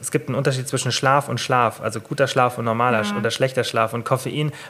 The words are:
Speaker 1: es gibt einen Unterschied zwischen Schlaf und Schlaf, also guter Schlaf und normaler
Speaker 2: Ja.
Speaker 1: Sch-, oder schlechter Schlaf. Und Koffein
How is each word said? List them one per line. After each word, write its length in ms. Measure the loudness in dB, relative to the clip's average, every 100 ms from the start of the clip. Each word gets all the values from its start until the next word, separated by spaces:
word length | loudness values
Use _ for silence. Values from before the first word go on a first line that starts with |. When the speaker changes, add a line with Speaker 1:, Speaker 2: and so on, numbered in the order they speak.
Speaker 1:
es 100 | -4
gibt 160 | -4 -2
einen 60 | 0
Unterschied 320 | 0 0 -2
zwischen 240 | -4 -2
Schlaf 380 | 0 4 2 2
und 100 | -4
Schlaf, 420 | 0 2 2 0
also 180 | -6 -6
guter 280 | -8 0 2
Schlaf 320 | 4 2 2
und 60 | -2
normaler 340 | 2 2 2
Speaker 2:
Ja. 40 | 0
Speaker 1:
Sch-, 120 | -2
oder 140 | -2
schlechter 320 | 0 0 0
Schlaf. 300 | -2 0 0
Und 100 | 0 0
Koffein 460 | 0 0 -2 -4 -4 -16